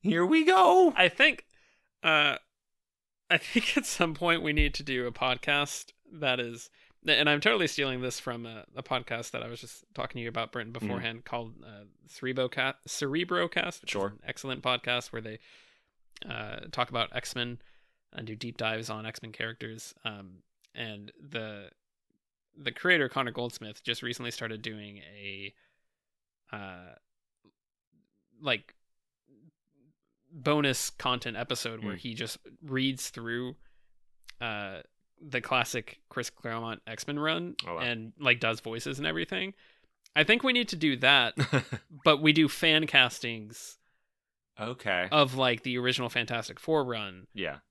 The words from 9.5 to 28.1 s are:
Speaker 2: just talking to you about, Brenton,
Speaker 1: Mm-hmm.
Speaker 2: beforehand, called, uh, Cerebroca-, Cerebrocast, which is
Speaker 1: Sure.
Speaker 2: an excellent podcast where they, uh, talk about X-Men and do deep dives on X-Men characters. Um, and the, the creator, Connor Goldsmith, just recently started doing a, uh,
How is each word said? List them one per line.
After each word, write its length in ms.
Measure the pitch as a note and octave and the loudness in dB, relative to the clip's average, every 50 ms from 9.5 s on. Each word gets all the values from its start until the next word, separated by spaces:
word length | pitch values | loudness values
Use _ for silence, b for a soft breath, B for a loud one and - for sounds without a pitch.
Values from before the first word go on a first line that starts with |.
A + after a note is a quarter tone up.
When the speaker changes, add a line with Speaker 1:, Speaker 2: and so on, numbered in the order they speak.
| A#2 A#2 | -10 -12
Speaker 2:
just 220 | - A#2+ - - _ _ _ | -14 -16 -18 -20 _ _ _
talking 240 | - B2+ B2+ - B2+ | -8 -6 -6 -6 -6
to 40 | A#2 | -8
you 60 | A#2 | -6
about, 220 | A2+ A2+ A2+ A2 | -4 -4 -6 -4
Brenton, 220 | - B2 A2+ A2 A#2 | -6 -8 -8 -8 -8
Speaker 1:
Mm-hmm. 140 | A#2+ G#2+ G#2 | -6 -4 -4
Speaker 2:
beforehand, 380 | G2 F#2+ F2+ A2+ A#2 A#2 A#2+ | -4 -4 -4 -6 -8 -8 -10
called, 280 | - - A#2+ A#2 A2+ G#2+ - B1+ | -8 -8 -6 -6 -8 -14 -18 -20
uh, 200 | - G#2+ G2+ G#2 G2+ _ _ _ - | -20 -20 -20 -20 -20 _ _ _ -20
Cerebroca-, 680 | - - - B2+ C3 B2+ B2+ B2+ - C3+ B2+ C3+ C3+ _ _ - | -16 -8 -6 -4 0 0 -2 -2 0 -2 -2 -2 -2 _ _ -10
Cerebrocast, 960 | - - - C3+ C#3 D#3+ F3+ F3 F3+ F3 F3 E3 - - - F3 - - | -6 -4 -2 -2 0 -2 -2 0 0 0 0 0 0 -2 -2 -2 -6 -10
which 80 | - - | -8 -6
is 20 | |
Speaker 1:
Sure. 160 | - G#2 G2 G2+ | -2 -2 -2 -2
Speaker 2:
an 120 | G#2 - - - | -4 -8 -10 -10
excellent 340 | B2+ - - C3+ B2+ B2+ | -10 -8 -8 -8 -8 -4
podcast 500 | - B2+ B2+ A#2+ - B2 B2 B2 A#2+ - | 0 0 0 0 0 -2 -4 -2 -4 -6
where 120 | - A#2 A2 | -10 -10 -10
they, 160 | A2 A2 A2 b b b b b b b b b b b b _ _ _ - - - | -10 -12 -14 b b b b b b b b b b b b _ _ _ -18 -12 -10
uh, 280 | A#2+ A2 G#2+ G#2 - - - - | -8 -8 -8 -8 -10 -12 -12 -8
talk 200 | - - B2 - | -2 -2 -2 -2
about 180 | C3 A#2+ A2+ - - | 0 -2 -2 -2 -4
X-Men 420 | B2+ - - - B2+ A#2+ A#2+ A#2+ A#2 - - - - _ _ _ _ _ _ - | -6 -6 -6 -4 -4 -4 -4 -6 -12 -14 -20 -20 -20 _ _ _ _ _ _ -14
and 140 | - A2+ A2 | -12 -10 -10
do 80 | A2 | -10
deep 220 | A2 A#2 A#2 A2 - | -8 -8 -10 -6 -4
dives 340 | A#2 A2 A2 A2 A2+ G#2+ | -2 -2 -2 -2 -6 -8
on 160 | A2 G#2+ G#2+ A2 | -8 -8 -8 -10
X-Men 240 | A2+ - - A2+ | -12 -12 -16 -16
characters. 640 | G#2+ - A2+ A2+ A2+ _ - A2+ A2 A2 - - - _ _ | -8 -8 -8 -8 -6 _ -12 -12 -12 -14 -16 -18 -18 _ _
Um, 380 | A2+ G#2+ G2+ G2 F#2 F#2 F#2 _ _ _ _ _ _ _ | -10 -10 -10 -16 -18 -20 -20 _ _ _ _ _ _ _
and 360 | A2+ A#2+ A2 G#2+ G2+ G#2 G#2 - _ | -12 -10 -10 -10 -14 -16 -18 -20 _
the, 500 | D3 C#3+ C#3+ A#2 A2 G#2+ G#2+ G2+ G2+ - _ _ _ _ _ _ _ _ _ _ _ _ _ _ _ _ _ - | -20 -10 -10 -8 -8 -8 -12 -14 -16 -20 _ _ _ _ _ _ _ _ _ _ _ _ _ _ _ _ _ -8
the 140 | C#3+ B2 | -8 -8
creator, 380 | A#2 - - F3+ F3+ E3 C#3 B2 | -8 -2 2 4 6 6 4 2
Connor 220 | - C#3 C3 A#2+ | 2 -2 -2 -2
Goldsmith, 520 | A2 B2 A#2+ A#2+ - - A2+ G#2+ G#2 - _ | -2 -4 -6 -6 -6 -10 -14 -14 -16 -10 _
just 200 | - A#2 - - | -6 -6 -4 -4
recently 260 | A#2+ A#2 - A#2+ A#2+ | -6 -6 -6 -8 -10
started 300 | A#2 - A#2+ A2 A2 G#2+ | -8 -8 -8 -8 -8 -8
doing 380 | G#2+ A#2 A2 G#2+ G#2 G#2 G2+ G2+ | -8 -10 -10 -10 -14 -16 -18 -18
a, 520 | F2 D#2 G2+ G#2 G2+ G2 G2 G2 G2 G2 _ _ _ _ _ _ _ _ _ _ _ _ _ _ _ _ _ _ _ _ - | -20 -20 -20 -12 -10 -10 -10 -10 -12 -14 _ _ _ _ _ _ _ _ _ _ _ _ _ _ _ _ _ _ _ _ -12
uh, 400 | G#2 G2+ F#2+ F#2 F2+ F2+ F2+ B1+ - _ _ _ _ _ _ _ _ _ G#2+ _ _ _ _ _ _ _ _ _ _ _ _ | -12 -12 -12 -14 -16 -18 -20 -20 -20 _ _ _ _ _ _ _ _ _ _ _ _ _ _ _ _ _ _ _ _ _ _